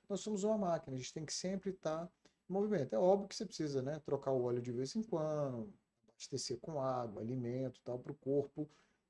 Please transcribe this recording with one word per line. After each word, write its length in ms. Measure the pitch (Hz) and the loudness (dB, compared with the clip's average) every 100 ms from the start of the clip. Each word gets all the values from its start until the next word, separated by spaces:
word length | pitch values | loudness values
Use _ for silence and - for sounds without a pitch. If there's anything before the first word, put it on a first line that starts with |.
| - | -6
Nós 140 | 196 | -4
somos 240 | 214 208 | -2 0
uma 140 | 208 220 | 2 2
máquina, 380 | 185 160 - 131 | 2 0 -2 -6
a 20 | |
gente 160 | 123 | -6
tem 100 | - | -6
que 80 | 151 | -6
sempre 400 | - 185 190 190 | -4 -2 -2 -2
tá 340 | 185 160 160 175 - _ _ - | -2 -2 -2 -4 -12 _ _ -4
em 40 | |
movimento. 420 | 185 214 185 131 | 0 2 2 2
É 40 | 220 | 6
óbvio 280 | 185 196 202 | 8 8 4
que 80 | |
você 120 | - 220 | -6 -8
precisa, 340 | - 156 135 | -4 0 0
né, 220 | 127 151 | 0 -4
trocar 280 | - 139 135 | -2 0 2
o 100 | 131 | 2
óleo 180 | 123 123 | 4 0
de 100 | 120 | 0
vez 240 | 120 131 | -2 -2
em 80 | 220 | -2
quando, 720 | 214 165 156 151 143 120 107 - _ _ _ | 0 0 0 0 0 -2 -8 -12 _ _ _
abastecer 480 | _ - 131 - - | _ -8 -6 -4 -6
com 220 | - 151 | -4 -2
água, 420 | 131 127 117 101 | 0 -2 -4 -6
alimento, 580 | 110 127 117 127 131 - | -4 -2 -2 -2 -4 -6
tal, 160 | - 127 | -6 -6
pro 160 | 135 | -6
corpo, 540 | 143 135 143 143 - 151 - _ _ | -6 0 2 0 -6 -8 -10 _ _